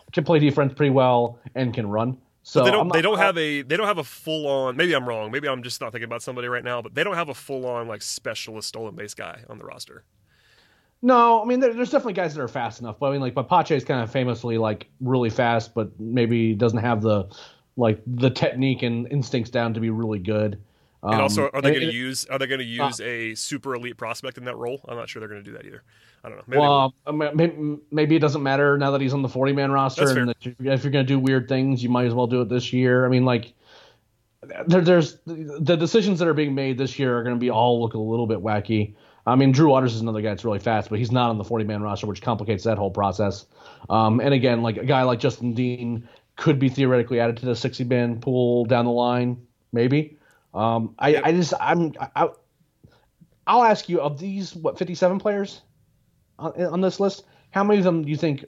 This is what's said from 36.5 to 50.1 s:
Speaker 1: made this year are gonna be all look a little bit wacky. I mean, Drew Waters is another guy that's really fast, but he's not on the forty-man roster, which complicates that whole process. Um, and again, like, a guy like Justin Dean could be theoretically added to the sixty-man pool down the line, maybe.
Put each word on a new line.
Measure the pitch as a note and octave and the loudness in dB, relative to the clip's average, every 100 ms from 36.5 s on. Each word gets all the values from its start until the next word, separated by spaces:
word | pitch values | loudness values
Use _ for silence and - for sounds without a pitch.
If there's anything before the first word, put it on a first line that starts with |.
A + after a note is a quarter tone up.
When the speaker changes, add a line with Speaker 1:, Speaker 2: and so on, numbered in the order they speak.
| C3+ | 0
Speaker 1:
made | C3+ B2+ | -2 -2
this | C3 - | -4 0
year | C3 A#2+ | 0 0
are | |
gonna | A#2+ A#2+ | 0 -2
be | A#2+ | 0
all | A2 A#2+ A#2+ | 2 4 2
look | A2+ | 0
a | A2+ | -2
little | A2 A#2 A2+ | -2 -2 0
bit | G#2 | -2
wacky. | G#2+ G#2+ G#2 A2 G2+ - _ _ - | 0 -2 0 0 0 -6 _ _ 2
I | C3 | 4
mean, | C3+ | 6
Drew | C3 D#3+ | 6 6
Waters | C3 B2+ | 6 4
is | A2+ | 0
another | A2+ G#2+ | -4 -2
guy | G#2+ | -4
that's | G2 | -4
really | A#2 G2+ | -2 -2
fast, | A#2+ A2+ G#2 | 0 -2 0
but | G#2+ | -4
he's | A#2+ | 0
not | B2+ A#2+ | 0 2
on | A2 | 0
the | |
forty-man | G2 A#2 G#2+ G#2 | -2 -4 -2 -4
roster, | G#2 G2 G#2+ | -4 -4 -6
which | F#2+ | -6
complicates | B2+ A2+ G#2 G2 | -4 -4 -2 -2
that | A2+ G#2 | -2 -2
whole | G2 | -2
process. | G2 G2 F#2 G2+ F#2+ - _ - - - | 0 0 0 -2 -4 -12 _ -20 -18 -2
Um, | G#2+ A2 A#2 | 2 4 2
and | C3 | 2
again, | C3+ B2+ A#2 | 2 2 2
like, | A#2 G#2+ | 0 -2
a | |
guy | C3 C3 | 0 2
like | B2+ A#2+ | 2 2
Justin | C3+ - A#2+ | 0 -2 -4
Dean | A#2 B2 B2 A#2 A#2 A#2+ - _ - | -2 -2 -4 -6 -8 -10 -20 _ -2
could | D#3+ C#3 | 0 2
be | C3 | 2
theoretically | C3 C3+ B2 A#2 A#2+ | 2 2 2 2 0
added | A#2 A#2 | 0 -2
to | B2+ | -4
the | |
sixty-man | A#2 C3 B2+ B2 B2 A#2+ A#2 | -2 -4 -4 0 0 0 -2
pool | C3+ B2+ B2 A#2+ | -2 0 2 2
down | A2+ B2 | 2 2
the | A#2+ | 2
line, | A#2+ B2 B2 B2 B2 - _ _ | 2 0 0 -2 -4 -10 _ _
maybe. | A#2 B2 C#3+ D3+ | 0 2 2 -2